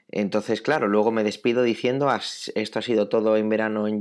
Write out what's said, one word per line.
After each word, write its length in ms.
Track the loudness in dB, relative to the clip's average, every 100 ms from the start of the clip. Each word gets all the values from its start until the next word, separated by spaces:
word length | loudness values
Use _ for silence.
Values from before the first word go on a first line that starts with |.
| _
Entonces, 540 | -4 -2 -2 0 -2
claro, 260 | 0 0 2
luego 220 | 2 2
me 120 | 2
despido 400 | 0 0 0 2
diciendo, 460 | 2 0 0 0 0
"As-, 420 | 0 -4 -10 -8
esto 240 | -6 -6 -4
ha 40 |
sido 280 | 0 0 2
todo 260 | 2 2 2
en 140 | 2
Verano 360 | 0 0 -2 -2
en 140 | -2